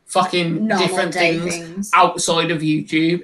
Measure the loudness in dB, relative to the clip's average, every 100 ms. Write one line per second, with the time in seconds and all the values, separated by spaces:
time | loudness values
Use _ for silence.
0 | -4 0 0 0 -2 -2 0 0 0 0
1 | -2 0 0 0 -2 -6 -10 -10 0 4
2 | 4 2 0 0 0 0 0 -2 0 0
3 | 2 0